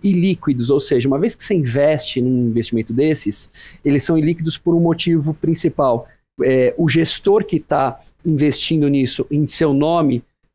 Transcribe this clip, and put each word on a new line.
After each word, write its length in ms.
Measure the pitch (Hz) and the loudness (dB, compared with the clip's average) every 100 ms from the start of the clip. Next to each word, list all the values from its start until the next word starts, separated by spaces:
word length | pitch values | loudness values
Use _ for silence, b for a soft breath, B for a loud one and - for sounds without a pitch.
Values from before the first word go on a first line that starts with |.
ilíquidos, 680 | 202 175 190 170 - 123 120 | 0 2 2 0 -2 -2 0
ou 100 | 139 | 0
seja, 280 | - 127 139 | 2 0 2
uma 120 | 139 | 0
vez 160 | 226 - | -2 -4
que 80 | |
você 100 | - 185 | -2 -2
investe 680 | 127 131 147 156 - 131 | 0 2 2 0 -2 -2
num 260 | 127 127 120 | 0 0 0
investimento 460 | 113 113 113 110 | 0 -2 -4 -2
desses, 560 | 113 156 147 104 - - B B B | 0 0 0 -2 -4 -6 B B B
eles 200 | 143 143 | 0 0
são 140 | - 160 | 2 2
ilíquidos 400 | 151 170 160 - | 0 -2 -4 -4
por 160 | 175 170 | 0 2
um 40 | |
motivo 540 | 170 165 170 160 151 | 2 0 0 0 0
principal. 760 | 151 160 160 175 - 135 117 - B _ - | -4 -2 0 -2 0 0 0 -4 B _ -4
É, 300 | 135 131 123 - | 0 2 2 2
o 100 | 160 | 0
gestor 540 | 156 160 - 196 214 | 2 0 -2 0 0
que 160 | 208 160 | 0 -4
tá 400 | - 151 131 - b _ 170 | -2 -2 -2 -4 b _ -2
investindo 640 | 147 151 - - 160 143 | 0 0 0 -2 0 0
nisso 380 | 143 127 - - | 0 -2 -4 -4
em 160 | 147 147 | -2 -2
seu 280 | - 156 | 0 0
nome 500 | 139 151 170 147 120 - _ _ | 2 2 2 0 -2 -6 _ _